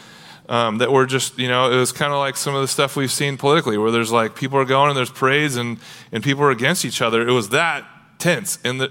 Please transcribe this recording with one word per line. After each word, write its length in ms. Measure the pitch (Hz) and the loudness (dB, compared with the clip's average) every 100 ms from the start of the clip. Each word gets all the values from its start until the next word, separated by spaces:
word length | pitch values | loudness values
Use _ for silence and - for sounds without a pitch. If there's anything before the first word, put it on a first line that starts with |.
| - - - - - | -20 -20 -20 -20 -4
um, 300 | 117 113 110 | 0 0 0
that 120 | 123 | 2
were 140 | 135 131 | 2 2
just, 320 | 131 - - | -2 -4 -4
you 80 | 127 | -2
know, 240 | 123 127 | 0 2
it 60 | 127 | 2
was 140 | 123 | 0
kinda 260 | - 147 143 | -2 -2 -2
like 180 | 139 131 | -4 -4
some 200 | 143 139 | -4 -2
of 60 | |
the 60 | 135 | -2
stuff 280 | - 139 147 | 0 0 0
we've 160 | 131 | -2
seen 260 | - 143 135 | -2 -2 0
politically, 400 | 139 160 131 104 | 2 2 2 0
where 140 | 110 | 2
there's, 200 | 117 113 | 2 2
like, 240 | 117 110 - | 0 0 -4
people 220 | 135 139 | -2 0
are 60 | 131 | 2
going 240 | 135 147 | 4 2
and 80 | 139 | 2
there's 120 | 123 | -4
parades 460 | - 131 143 151 123 | 0 2 2 0 -2
and, 220 | 120 113 - - - | -4 -8 -14 -20 -8
and 120 | 113 | -4
people 200 | 139 139 | -2 2
are 80 | 143 | 2
against 320 | 117 131 175 | 2 0 0
each 180 | 131 - | -2 -2
other. 260 | 117 113 117 | 0 2 2
It 40 | |
was 180 | 123 98 | 2 2
that 360 | 135 170 143 - - _ - | 0 0 -2 -10 -20 _ -4
tense. 400 | 170 143 - - | -2 0 -2 -6
And 160 | 120 131 | -4 -2
the, 100 | 131 | -2